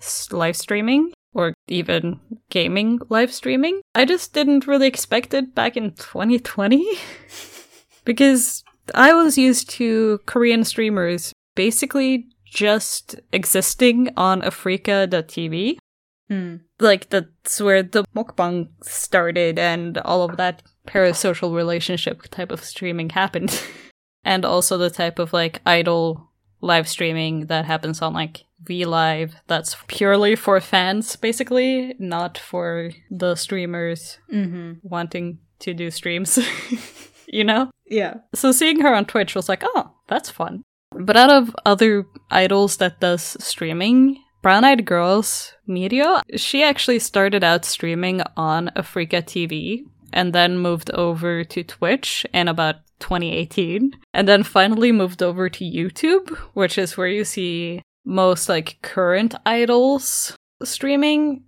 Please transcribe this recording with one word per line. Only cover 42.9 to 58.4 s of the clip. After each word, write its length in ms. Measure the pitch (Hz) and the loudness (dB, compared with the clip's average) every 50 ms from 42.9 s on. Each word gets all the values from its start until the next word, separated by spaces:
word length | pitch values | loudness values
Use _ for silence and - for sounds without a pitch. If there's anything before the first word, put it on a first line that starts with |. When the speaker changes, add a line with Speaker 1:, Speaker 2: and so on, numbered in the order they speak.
| 170 _ | 0 _
Speaker 1:
does 360 | 185 180 175 170 - - - - - | 0 0 0 -2 -4 -8 -12 -10 -10
streaming, 800 | - - - 170 160 160 170 190 220 247 262 262 269 269 - _ _ _ _ | -10 -8 -6 -6 -4 -4 -2 2 4 6 6 6 6 2 -2 _ _ _ _
Brown 220 | - 190 190 208 | 4 4 6 8
Eyed 220 | 247 277 277 233 202 | 8 6 6 4 2
Girls, 680 | - 180 175 175 180 196 214 208 - - - - - - _ _ 202 | 0 0 0 2 2 2 2 2 -2 -6 -8 -8 -12 -18 _ _ -6
Mirio, 540 | 185 180 185 190 247 262 294 339 370 - - - - | -4 -4 -2 0 0 2 2 2 2 0 0 -2 -6
she 260 | - - - - 277 | -6 -4 -2 0 2
actually 380 | 302 294 277 - - - 247 220 | 2 2 2 0 0 0 0 0
started 420 | - - - 202 196 196 208 196 | 0 0 2 2 2 2 2 2
out 220 | 180 170 170 170 170 | 4 4 2 2 0
streaming 580 | - - - - 165 165 170 180 185 185 185 - - - | -4 -6 -6 -4 -4 -4 -2 -2 -2 -2 -2 -4 -6 -4
on 340 | 160 160 156 156 165 175 - - | -4 -2 0 0 -2 -2 -4 -6
Afrika 500 | - 165 - - 185 165 160 - 170 165 | -8 -8 -6 -6 -6 -4 -2 -2 -4 -4
T 200 | - - 180 170 | -4 -6 -6 -4
V 380 | 165 165 156 165 - 220 247 294 - _ _ _ - | -4 -4 -6 -6 -6 -8 -8 -10 -14 _ _ _ -4
and 200 | - 180 180 175 | -2 0 0 2
then 260 | 170 175 175 175 180 180 | 2 2 2 2 2 0
moved 320 | 180 175 170 160 - - | 0 -2 -2 -2 -4 -6
over 520 | - - 175 170 170 160 170 175 170 170 | -4 -2 -2 -2 -2 -2 -4 -4 -4 -4
to 220 | 170 - - 180 165 | -6 -6 -8 -10 -10
Twitch 600 | - - - 170 175 247 269 - - - - - - | -10 -6 -2 0 0 0 0 -2 -4 -6 -6 -6 -4
in 140 | - 180 170 | -2 0 0
about 300 | 170 165 170 160 156 156 - _ _ _ _ | 0 0 0 0 -2 -2 -4 _ _ _ _
twenty 320 | - - 185 175 170 160 | -6 -4 -2 -2 -2 -2
eighteen, 580 | 170 165 165 160 - 202 175 165 175 214 247 277 - - _ _ - | -4 -4 -6 -4 -2 -2 -2 -2 0 0 0 -2 -2 -6 _ _ -2
and 140 | 180 202 196 | 0 6 6
then 140 | 202 196 - | 6 6 4
finally 480 | - - 190 190 208 220 220 233 247 | 4 4 4 4 4 4 4 4 4
moved 300 | 226 214 185 180 180 - 180 | 4 4 2 0 -2 -2 -2
over 240 | 175 175 185 185 180 | -2 0 -2 -4 -4
to 160 | 175 - 185 | -4 -8 -10
YouTube, 640 | 170 175 165 170 185 - - - 320 359 392 370 - 320 - - - _ | -8 -6 -4 -4 -6 -4 -2 2 2 2 2 2 -2 -8 -14 -14 -10 _
which 220 | 202 190 170 - 202 | -2 -2 0 0 -2
is 180 | 185 165 - | -4 -4 -4
where 120 | 190 185 180 | -4 -2 -2
you 160 | 202 208 208 | -2 -2 -4
see 580 | - - 208 185 175 170 170 170 170 175 185 - _ _ _ _ | -4 -6 -6 -6 -6 -6 -6 -6 -8 -8 -10 -14 _ _ _ _
most, 440 | - 185 190 185 185 180 165 | -4 0 2 4 4 2 2